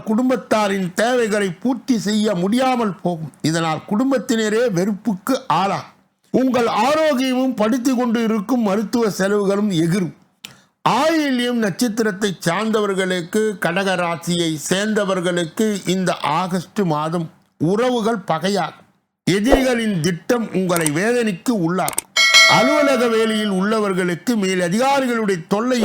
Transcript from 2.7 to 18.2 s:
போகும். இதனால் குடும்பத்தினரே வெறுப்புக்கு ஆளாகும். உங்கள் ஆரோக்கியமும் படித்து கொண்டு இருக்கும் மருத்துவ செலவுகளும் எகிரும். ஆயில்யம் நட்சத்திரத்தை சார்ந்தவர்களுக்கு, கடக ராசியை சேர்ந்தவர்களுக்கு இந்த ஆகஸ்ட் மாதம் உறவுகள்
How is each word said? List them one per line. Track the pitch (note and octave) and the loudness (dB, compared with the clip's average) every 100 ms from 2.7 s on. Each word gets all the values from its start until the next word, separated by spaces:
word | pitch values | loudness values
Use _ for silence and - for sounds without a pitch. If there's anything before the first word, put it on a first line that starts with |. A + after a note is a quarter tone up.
| B3 G#3+ E3 | 2 -2 -2
போகும். | F3 E3 D3+ - D3+ | -4 -4 -10 -4 -2
இதனால் | E3 E3 D#3 - | 0 0 -2 -2
குடும்பத்தினரே | G#3 C4+ C4 B3+ A3+ G#3+ A3 B3 F3 | 0 2 0 0 0 0 2 2 2
வெறுப்புக்கு | G3 G3 A#3 F#3 - C4+ - G3 | 0 -2 -4 -4 -2 -4 -2 -2
ஆளாகும். | - D3+ - _ _ _ - | -2 -4 -8 _ _ _ -4
உங்கள் | A3+ C4 B3 A3+ F3+ B3 | 0 2 2 0 0 2
ஆரோக்கியமும் | D#4 D#4 B3+ C4 B3+ C4 A#3 | 2 2 0 0 0 -2 0
படித்து | A3 B3 B3+ B3 | 0 0 0 0
கொண்டு | B3 A3+ A3+ | 0 0 0
இருக்கும் | A3 F#3+ B3+ G#3 | -2 0 0 0
மருத்துவ | G3+ G3+ A#3 A3 D#3 | 0 -2 0 0 0
செலவுகளும் | G3 G#3 G3 G3+ G#3 E3 | 0 2 0 0 0 0
எகிரும். | E3 F3+ E3+ - _ _ - - _ _ D#3 | 0 0 -2 -8 _ _ -20 -20 _ _ 0
ஆயில்யம் | A3+ D#4 D#4+ C#4+ B3 B3 A#3+ G#3 | 2 2 2 0 0 -2 0 -2
நட்சத்திரத்தை | - A#3+ A3+ A3 F#3+ G#3 E3+ - | 0 -2 0 -2 -2 -4 -2 -2
சார்ந்தவர்களுக்கு, | F3+ A3 G#3+ G#3 F#3+ F#3 F3+ E3+ G#3+ A3 G3 E3 | 0 0 0 0 0 0 -2 -2 -2 -2 -2 -2
கடக | F3+ G3 F#3 | 0 0 0
ராசியை | E3+ E3 F3 F3 E3 D3+ - | -2 -4 -4 -2 -2 -2 -2
சேர்ந்தவர்களுக்கு | F#3 G#3+ G#3+ G3 F#3 F3 F3 E3 - A3 G3 - F#3 | -2 0 0 0 -2 0 -2 -4 -2 -2 -2 -2 -2
இந்த | F3+ - C#3+ D#3+ | -2 -2 -2 -2
ஆகஸ்ட் | F#3 F3+ - - F3+ | -2 -4 -6 -2 0
மாதம் | D3+ D#3+ F3 D#3+ - _ - D3+ | 0 -2 -4 -6 -12 _ -4 -2
உறவுகள் | G#3 B3+ A#3+ G#3+ A3+ | 0 0 0 0 -2